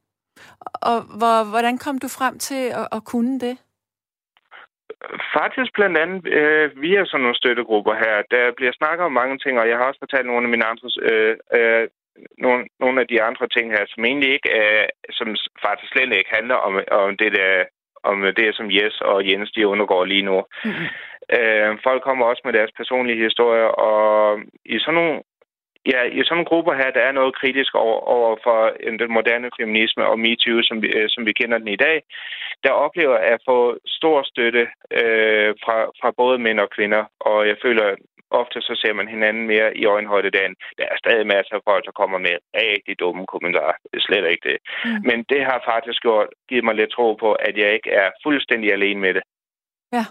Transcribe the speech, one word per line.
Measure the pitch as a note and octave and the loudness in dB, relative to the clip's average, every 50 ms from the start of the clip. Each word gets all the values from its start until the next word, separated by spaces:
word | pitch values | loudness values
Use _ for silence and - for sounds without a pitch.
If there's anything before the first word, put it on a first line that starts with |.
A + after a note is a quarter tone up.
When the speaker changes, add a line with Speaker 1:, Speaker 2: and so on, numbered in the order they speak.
| _ _ _ _ _ _ _ - - - - - - - - - | _ _ _ _ _ _ _ -20 -20 -20 -20 -18 -16 -14 -10 -4
Speaker 1:
Og | - - A#3 A3+ - - - G#3 | -2 -2 -2 -2 -4 -8 -6 -2
hvor, | A3+ A#3 A3+ A3+ A3 G#3 | 2 2 2 2 2 0
hvordan | G#3 A#3 A#3 A#3 B3 | -2 0 0 0 -2
kom | B3 - D4+ C#4 B3+ | -4 -4 -6 -6 -6
du | - | -6
frem | B3+ - - C4+ B3 B3 - | -8 -6 -4 -4 -4 -4 -6
til | - - C#4 C4 C4 A#3+ - - | -10 -8 -6 -4 -4 -4 -4 -6
at, | A3 - | -8 -8
at | - A3 G#3+ | -8 -10 -8
kunne | - - A#3+ A#3 B3+ C4+ B3+ | -6 -4 -2 -2 -2 -2 -4
det? | B3 A#3+ B3+ - _ _ _ _ _ _ _ _ _ _ _ _ _ _ _ _ _ _ - - - - _ _ _ - - - - - - - - - - D3 | -4 -6 -8 -8 _ _ _ _ _ _ _ _ _ _ _ _ _ _ _ _ _ _ -20 -20 -20 -20 _ _ _ -20 -20 -18 -16 -14 -12 -10 -6 -4 -2 -2
Speaker 2:
Faktisk | E3 G#3 - - E3+ - - | -2 -2 -2 -4 -6 -4 0
blandt | - G3+ F#3+ E3+ | 0 2 2 2
andet, | D#3 D#3+ F3 F#3+ F#3+ E3 | 2 0 0 -4 -6 -4
øh, | - - D3+ D3 D3+ D#3 D#3 D#3 D3 C3 C3+ | 0 0 2 2 4 4 2 2 0 -2 -4
via | C#3+ E3+ F#3+ G3+ F3+ | -2 2 2 2 2
sådan | - - D3 | 0 0 0
nogle | C3 A#2+ A#2+ A#2+ | 0 0 0 0
støttegrupper | - B2+ A#2+ A#2 A#2 - A2 G#2 G2 G#2+ G#2+ | 0 0 0 0 -2 0 0 0 2 0 0
her. | A2 A2+ A2+ G#2+ G#2 G#2 - | 0 0 0 0 0 0 0
Der | A#2+ B2 B2 B2 A#2+ | 0 2 2 2 0
bliver | - C3+ B2 B2 | 0 -2 -2 -2
snakket | - D#3 D#3 E3 E3+ F3+ | -2 -2 -2 -2 -2 -2
om | E3 | 0
mange | C3 B2 A#2+ C3 C3+ C3+ | 0 0 0 -2 -2 -6
ting, | - C#3 B2+ A#2+ | -4 -2 0 2
og | A2+ A2+ | 2 2
jeg | A#2 | 2
har | A#2+ B2 | 0 0
også | C3+ C#3 - | -2 -4 -6
fortalt | C#3 - - C3+ B2 | -8 -4 -2 -2 -2
nogle | B2 A#2+ A#2+ A#2+ | 0 -2 -2 0
af | A#2+ | 0
mine | A#2+ A#2 A2+ | 0 0 0
andre, | A2 A#2 A#2 - A#2+ G#2+ - | -2 -4 -6 -8 -8 -6 -2
øh, | - A#2 A2+ A2 A2 A2 A2 - - - - | 0 2 2 2 2 2 0 -2 -4 0 2
øh, | A#2+ A#2 A2+ A2+ A2+ A2+ - _ _ _ _ _ - - - _ | 2 4 4 2 2 0 -2 _ _ _ _ _ -20 -20 -20 _
nogle, | - - B2+ B2 B2 A2+ - _ - | -2 0 0 0 0 -2 -6 _ -4
nogle | C3 B2+ B2+ C3 | -2 0 2 0
af | A#2+ | 0
de | A#2 A#2+ A2+ A2 | 0 0 0 0
andre | A#2 B2 - B2+ | 0 -2 -4 -4
ting | A#2 - A#2+ A#2 A2+ | -2 -2 -2 -2 0
her, | A2 G#2 G2+ | 0 -2 -2
som | - - A2+ A2+ | -2 -4 -2 -2
egentlig | A#2+ C3+ C#3+ C#3+ C3+ C3+ | 0 0 2 0 0 0
ikke | C#3+ - - | 0 0 0
er, | - A2 G#2+ G#2+ G#2+ G#2+ G2+ - - _ - - | 2 2 4 4 4 2 2 0 -4 _ -12 -12
som | - - A#2+ A2 G#2 | -8 -8 -6 -6 -6
s-, | - - - _ - - | -6 -8 -10 _ -4 -4
faktisk | G#2 G#2 - - - | -4 -4 -4 -6 -4
slet | - C3+ C3 B2+ A2 | -2 0 0 2 2
ikke | F#2+ F#2+ - A2+ | 0 0 0 0
handler | A2 A2+ B2 B2+ | -2 0 0 0
om, | A2+ - G2+ F#2+ F#2+ - - | 0 0 0 0 -2 0 2
om | - G#2 G2 G2 G2+ | 2 2 2 2 0
det | - A2 G#2+ | 0 0 2
der, | G2+ G2+ F#2+ F#2+ F#2+ F#2 F2+ - _ _ _ _ - - - | 2 2 2 4 2 2 0 -2 _ _ _ _ -14 -6 -2
om | - G#2 G2 | -2 0 0
det, | G2 G2 F#2 A#2 A2+ G#2+ G#2 | 0 0 2 2 0 0 0
som | - A#2 G#2 | -2 -4 0
Jes | F#2+ G2 G#2 G#2+ - - | 2 2 2 0 -2 -2
og | - - G2+ G2 G2 F#2+ | 0 0 2 2 2 0
Jens, | G2 G2 G#2 G#2 | 0 -2 -2 -6
de | - A#2 G#2+ | -2 0 0
undergår | G2+ G2 G#2 G#2 G2 G2 F2+ F2+ | 2 2 0 0 2 2 2 2
lige | F#2 G2 G2 G2 G2 | 2 0 0 0 0
nu. | F#2+ F#2+ G2 - - - - | 0 -2 -2 -4 -8 -10 -8
Speaker 1:
Mhm. | A3 F#3 - - - - - - - - - - - - A#2+ | -6 -6 -6 -6 -8 -10 -12 -14 -18 -20 -12 -6 -2 0 2
Speaker 2:
Øh, | A#2 A2+ A2 G#2+ G#2+ G#2+ G#2+ G#2+ - | 2 2 2 2 2 0 0 0 0
folk | C3 C3 B2+ - | 0 0 0 0
kommer | C3+ C3+ C3 A#2+ | -2 0 2 2
også | A#2 B2 - - | 0 0 -2 -2
med | C3 A2+ | 0 2
deres | A2 G#2+ A2 - | 2 2 0 -4
personlige | - A#2 - C3 B2+ B2 B2 A#2 A2+ A2+ | -8 -8 -4 -2 -2 0 0 0 0 0
historier, | A2 - - A#2+ A#2+ A2+ A2+ A2+ G#2+ - - G#2+ | 0 2 2 2 4 4 4 2 2 2 2 2
og | G#2+ G#2+ G#2+ G#2+ G#2+ G#2+ G#2+ G#2+ G#2+ G#2+ G#2 - - - _ _ | 2 4 4 4 4 4 4 4 2 0 -2 -6 -12 -20 _ _
i | - A#2 G#2+ | -6 -4 -4
sådan | - D3 D#3+ | -2 0 0
nogle, | E3+ E3+ E3 C#3+ - - _ _ _ _ _ _ _ _ _ _ _ - | 0 0 0 -2 -4 -8 _ _ _ _ _ _ _ _ _ _ _ -2
ja, | - C3 B2+ B2 | 0 0 0 0
i | A#2+ - C3+ B2+ | 0 0 -2 -2
sådan | C#3+ E3 | 0 0
nogle | E3+ E3+ - | -2 0 0
grupper | E3 E3 D#3+ E3+ D3 | 0 0 0 0 0
her, | C3+ C3+ C3 | 0 0 0
der | C3 B2+ | 0 2
er | A#2 C3 | 2 2
noget | C3+ C3+ C3 C3+ C3 | 2 2 0 0 0
kritisk | - - C3+ B2+ C3+ C3+ - - | -2 -2 -2 0 0 -2 0 0
over, | G#2+ A2 A2+ A2 - | 0 2 2 0 0
over | - - B2 A#2+ A#2 A2+ A2 G#2+ - | 0 0 2 2 2 2 0 0 0
for, | A#2+ A#2 A2 A2 A2 - - | 2 2 4 2 2 0 -2
øh, | - A#2 A2+ G#2+ | -6 -6 -4 -4
den | A#2 A#2 | -2 0
moderne | A#2 A2+ A2 A#2 A#2 A#2+ B2 B2 - - | 0 0 2 2 0 0 -2 -6 -8 -6
feminisme | A#2+ A2 G#2+ A2 A2 G#2+ - - G#2+ | -4 0 2 2 2 2 0 0 2
og | G2+ G#2+ A2+ | 2 2 2
MeToo, | A2+ A#2 A#2 - - A#2+ A#2 A2+ A#2 | 2 0 0 0 0 2 2 2 2
som | A#2 A2+ A2 | 0 0 -2
vi, | G#2+ | -2
øh, | A#2+ - A2+ G#2+ G#2+ | 0 0 0 0 -2
som | - - A#2 | -2 -4 -4
vi | G#2+ G#2 | -2 -2
kender | - B2 A#2 A#2 | -2 0 0 -2
den | A2+ A2 | -2 -2
i | G#2+ G2+ | -2 -2
dag, | G2 C3+ D3+ D#3+ D3+ - - - - - - - - - - - - - | 0 2 2 0 0 -4 -8 -16 -16 -14 -14 -14 -12 -12 -14 -8 -2 0
der | C3+ | 0
oplever | C3 A#2 C#3+ D3+ - F3+ D#3+ C3+ B2 | 2 2 0 0 0 0 2 4 4
at | G#2+ F#2 G2+ A#2 A2+ - | 4 4 2 2 0 2
få | - B2+ B2 A#2+ A#2+ A2+ - - | 2 2 4 4 2 0 -4 -8
stor | - - - - D#3+ D#3 C#3+ C3+ | -10 -6 -2 0 2 2 2 0
støtte, | - - - A#2+ A#2 A#2 A#2+ A#2 - - _ - - | -2 -2 -2 0 2 2 2 0 0 -4 _ -10 -4
øh, | - - A#2 A2+ A2+ A2 A2 A2 G#2+ G#2+ G#2+ G#2+ G#2 - - | -2 0 2 2 2 2 4 4 4 4 2 2 0 -2 -2
fra, | A#2+ A2+ A2+ A2 - - - | -2 0 0 -2 -4 -4 -4
fra | - A#2+ G#2+ | -4 -2 0
både | - B2 B2+ C3 B2 | 2 2 2 2 2
mænd | A#2 A2+ A2 G#2+ | 0 0 2 0
og | G2+ - | 0 0
kvinder, | - - G#2 G#2 G#2+ G#2+ G#2+ - _ - | 0 -2 0 2 2 0 0 -2 _ -4
og | - A2 G#2+ G#2+ G#2+ | 0 2 2 2 2
jeg | G#2 G#2 - | 2 0 0
føler, | - B2+ A#2+ A2+ G#2+ G2+ G2 - _ _ _ _ _ - | 0 0 2 4 2 2 0 -2 _ _ _ _ _ -2
ofte | - B2 A#2+ - - A#2+ | 0 0 0 -2 -6 -8
så | - - A#2+ - | -8 -6 -4 -2
ser | - A2+ G#2+ | -2 -2 -2
man | G2+ G2 | -2 -4
hinanden | G#2+ A2+ A2 A2 G#2+ G#2+ A2+ A2+ | -4 -2 0 0 0 0 0 -2
mere | A2 G#2+ G#2+ A2 G#2+ - | 0 2 2 2 2 0
i | - A#2+ | 0 2
øjenhøjde | G#2+ G2+ G#2 G#2+ G#2+ G#2 G2+ F#2+ G2 | 2 2 2 0 0 0 0 2 2
dagen. | F#2 G2 F#2+ F#2 F#2 - - - - | 0 0 0 -2 -4 -8 -18 -14 -10
Der | - - - | -8 -6 -6
er | - | -4
stadig | - - - A#2 A2+ G#2+ | -2 0 2 2 2 2
masser | G#2+ G2+ G2 F#2+ - A2 | 2 2 0 0 -2 -4
af | G2+ - G#2+ | -4 0 2
folk, | G2+ F#2 F2+ | 0 0 0
der | G2 | -4
kommer | - - G2+ F#2+ F#2+ | -4 -2 -2 -2 -2
med | F#2 F#2 F2+ F2 E2+ - _ - | -2 -2 -2 -2 -4 -6 _ -4
rigtig | - A2+ A2 G#2 G2+ - - G2 - | -2 0 0 0 -2 -4 -6 -6 -4
dumme | F2+ F2 F2 F2+ F#2 | -4 -4 -4 -4 -8
kommentarer. | - - F2 F2 F2 E2+ E2 D2 D#2+ F2 - - - | -10 -8 -6 -4 -2 0 0 0 0 -2 -4 -6 -10
Det | - | -6
er | - - | -6 -2
slet | - - G#2 F2 E2 | 0 0 0 2 0
ikke | F2 - - - | 0 0 -2 -4
det. | - - - - - - - | -4 -4 -6 -10 -10 -8 -6
Speaker 1:
Mm. | A#3 A3+ G#3+ D#3 B2+ | -4 -4 -4 -2 -2
Speaker 2:
Men | A#2 A#2 A2+ | -2 -2 -2
det | - C3 C#3+ C3+ | -2 -2 0 0
har | C3 C3 A#2 - B2 | 0 -2 -2 -2 -2
faktisk | A2+ A#2 - A#2+ A#2 - | -2 -2 -2 -4 -6 -2
gjort, | - A#2+ A2 G#2+ G#2 - - _ _ - | 0 2 2 2 2 0 -4 _ _ -4
givet | B2+ A#2+ A#2 | -2 0 0
mig | A2+ G#2+ | 0 2
lidt | G#2+ A2 G#2+ | 0 0 0
tro | - - A#2+ A2+ G#2+ | 0 0 0 0 0
på, | - A#2 A2 G2+ | 0 0 0 0
at | - - G#2+ G2+ | 0 0 -2 0
jeg | G#2 G#2 G#2 G#2+ | 0 2 2 0
ikke | A2+ - - | 0 -2 0
er | - G#2 G2 F#2 - - - | 2 2 2 2 -2 -4 -2
fuldstændig | D3+ D3 C3 - - B2 A2+ A2 G2+ G2+ | -2 0 0 0 -2 -2 0 0 0 0
alene | G2+ G2+ G2+ G2+ G2+ | 2 0 -2 -2 0
med | G2 F#2 F2+ | 0 0 0
det. | F#2 - _ _ _ _ _ _ _ _ _ _ _ _ - - | -2 -4 _ _ _ _ _ _ _ _ _ _ _ _ -6 -4
Speaker 1:
Ja. | A#3+ A3 - | -4 -4 -6